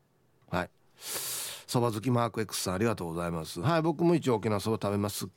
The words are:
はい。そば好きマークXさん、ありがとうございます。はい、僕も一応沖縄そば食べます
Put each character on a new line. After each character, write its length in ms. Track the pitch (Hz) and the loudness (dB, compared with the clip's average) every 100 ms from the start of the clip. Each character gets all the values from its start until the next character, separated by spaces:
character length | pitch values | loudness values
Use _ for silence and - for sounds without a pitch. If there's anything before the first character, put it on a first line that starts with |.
| _ _ _ _ _ | _ _ _ _ _
は 140 | 90 | -4
い。 60 | 87 _ _ - - - - - - - - | -4 _ _ -16 -10 -8 -6 -6 -8 -10 -2
そ 120 | 127 | 0
ば 120 | 120 | 2
好 100 | 107 | 0
き 80 | 123 | 2
マ 160 | 120 117 | 2 2
ー 60 | |
ク 100 | 113 | -2
X 220 | 98 - | -4 -4
さ 80 | 95 | -2
ん、 20 | 92 | 2
あ 20 | |
り 60 | 113 | 2
が 100 | 92 | 2
と 100 | 87 | -2
う 40 | |
ご 40 | |
ざ 140 | 82 85 | -2 -2
い 40 | |
ま 140 | 82 80 | -2 -4
す。 160 | 87 | -2
は 160 | 135 170 | 2 2
い、 40 | |
僕 200 | 156 147 | 2 2
も 120 | 170 170 | 4 4
一 120 | 135 | 4
応 60 | 110 | 2
沖 140 | 110 | 2
縄 100 | 104 | 0
そ 120 | 110 | 0
ば 80 | 110 | 0
食 100 | 101 | 0
べ 60 | 101 | 0
ま 120 | 101 | 0
す 180 | - 95 | -2 -8